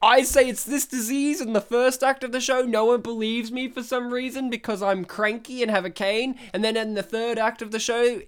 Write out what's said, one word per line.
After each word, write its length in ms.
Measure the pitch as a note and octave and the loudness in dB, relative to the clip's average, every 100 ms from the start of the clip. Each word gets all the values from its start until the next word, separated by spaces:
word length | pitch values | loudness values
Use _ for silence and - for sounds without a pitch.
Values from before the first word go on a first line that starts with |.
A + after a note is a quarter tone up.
I 220 | A3 B3+ | 6 6
say 260 | C4 C#4 B3+ | 6 4 4
it's 160 | G#3+ | 2
this 220 | - C#4 - | -4 -4 -4
disease 540 | B3+ A3 C#4 C#4+ D4 | -4 -2 0 0 -2
in 120 | A#3 | 0
the 80 | G#3+ | -2
first 420 | G#3+ A#3+ B3+ B3+ | 0 2 2 2
act 220 | C4 C4+ | 0 0
of 80 | B3+ | -2
the 80 | B3+ | -4
show. 220 | B3 B3+ | 0 0
No 240 | B3 A3 A3+ | 2 2 4
one 160 | A#3+ | 2
believes 500 | A#3 A3+ A3 A#3 A3+ | 0 -4 -2 -2 -4
me 160 | B3+ B3+ | -4 -6
for 140 | C4 | -6
some 300 | A#3 B3+ A#3+ | -4 -4 -2
reason 360 | B3 B3+ C4 C4 | -4 -4 -4 -6
because 340 | A#3 - G3+ | -6 -4 -2
I'm 220 | G3 F#3+ | 0 0
cranky 580 | F3 - G#3+ A3+ - B3+ | -2 -2 -2 -2 -8 -4
and 80 | A3+ | 0
have 140 | G3+ | 0
a 60 | F3+ | 0
cane. 460 | - G3 A3 C4 B3 A3+ | -2 0 0 -2 -6 -6
And 100 | F#3+ | -2
then 120 | A3 A3+ | 0 0
in 180 | A3 | -2
the 80 | G#3 | -4
third 360 | G3+ A3 A#3 A3 | -4 -4 -2 0
act 220 | A3 A3+ | 0 -2
of 100 | G#3+ | -6
the 80 | A3 | -4
show, 440 | A3 A#3 A#3+ A#3 | 0 2 2 2